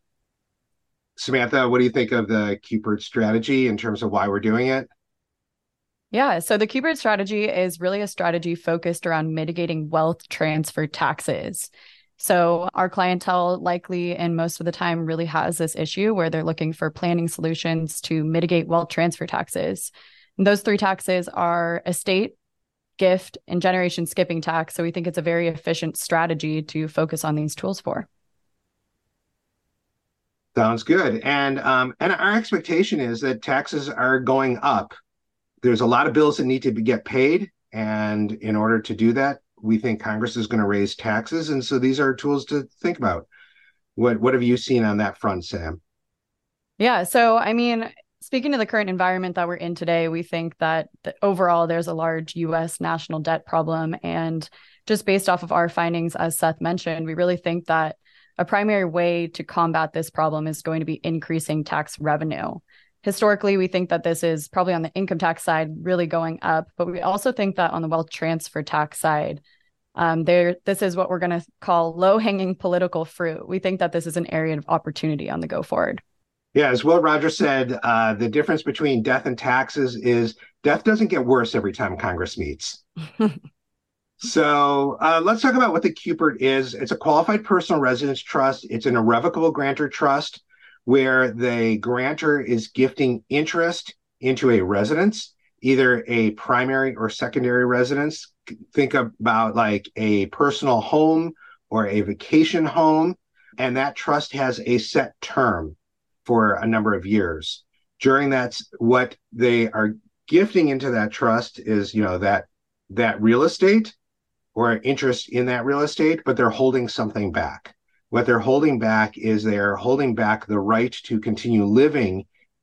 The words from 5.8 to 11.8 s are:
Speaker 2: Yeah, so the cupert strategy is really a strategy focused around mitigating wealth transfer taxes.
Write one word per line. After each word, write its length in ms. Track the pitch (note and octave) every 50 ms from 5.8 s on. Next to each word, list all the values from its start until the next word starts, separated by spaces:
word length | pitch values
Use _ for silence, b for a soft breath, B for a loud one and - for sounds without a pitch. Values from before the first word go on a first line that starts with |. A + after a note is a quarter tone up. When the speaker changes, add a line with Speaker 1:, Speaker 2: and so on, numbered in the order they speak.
| _ _ _ _ _ -
Speaker 2:
Yeah, 260 | - A3 C#4 C#4+ F#3+
so 180 | E3+ - - A3
the 120 | G#3 A3
cupert 320 | G#3+ - C4 C4 D#4+ D#4+ -
strategy 460 | - A3 G#3+ G3 G3+ F#3+ G#3+ G#3 G#3+
is 340 | G#3+ - F3+ F#3 F#3 E3+ E3
really 220 | F3+ F3+ G3 G3+
a 60 | G#3
strategy 460 | G3 - - F3+ E3+ E3 F3 E3 E3+ E3+
focused 540 | E3 - - E3 E3+ E3 F3 E3+ - -
around 260 | F3 E3 D#3 D#3 D#3+ D#3+
mitigating 560 | D#3+ D#3 D#3+ E3 F3 E3+ E3 E3 D#3+ D#3 D3+
wealth 400 | E3 D#3+ D#3+ D#3+ E3+ E3 - -
transfer 560 | - - E3 D#3 D#3 D#3+ D#3 - - - D#3
taxes. 840 | D3+ - - D#3+ C3+ D3+ - - - - - - - - - - - b b